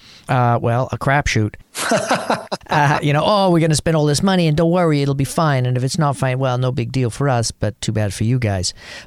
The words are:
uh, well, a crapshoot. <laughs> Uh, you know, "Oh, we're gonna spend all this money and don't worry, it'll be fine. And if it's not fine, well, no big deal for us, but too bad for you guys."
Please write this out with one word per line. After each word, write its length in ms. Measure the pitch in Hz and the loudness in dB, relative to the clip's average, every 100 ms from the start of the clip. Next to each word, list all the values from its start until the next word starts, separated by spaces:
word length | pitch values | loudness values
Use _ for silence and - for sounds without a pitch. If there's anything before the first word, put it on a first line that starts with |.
| - - - | -16 -20 -2
uh, 280 | 135 120 120 | 0 2 2
well, 260 | 113 117 131 | 0 0 -2
a 60 | 117 | -2
crapshoot. 580 | - 143 - 113 104 - - | 0 0 0 0 -2 -6 -16
<laughs> 720 | - - - - 233 - 226 - 196 - | -8 -2 -2 0 -4 -2 -6 -6 -12 -2
Uh, 280 | 165 143 147 | 0 2 2
you 120 | 147 | 0
know, 80 | 143 | 0
"Oh, 260 | 160 208 190 | 2 2 4
we're 100 | 170 | 4
gonna 140 | 165 | 2
spend 220 | 147 - 160 | 0 0 2
all 100 | 151 | 2
this 160 | 143 | 2
money 240 | 196 185 165 | 2 2 2
and 100 | 151 | 2
don't 140 | 165 | 2
worry, 320 | 180 170 143 | 2 2 2
it'll 120 | 139 | 0
be 100 | 139 | 0
fine. 420 | 139 - 156 135 123 | -2 0 2 2 0
And 100 | 123 | -2
if 60 | |
it's 160 | 131 - | -2 0
not 180 | 147 135 | 0 0
fine, 220 | 131 127 | -2 0
well, 200 | 135 123 | -2 0
no 120 | 127 | 0
big 220 | 127 117 | -2 -4
deal 180 | 131 123 | -2 -2
for 180 | - 139 | 0 0
us, 220 | 120 110 | 0 -2
but 280 | - 110 - | -4 -6 -4
too 120 | - | -4
bad 220 | 110 104 | -2 -2
for 100 | - | -2
you 140 | 107 127 | 0 0
guys." 340 | 113 95 90 - - - | 0 -2 -4 -8 -18 -18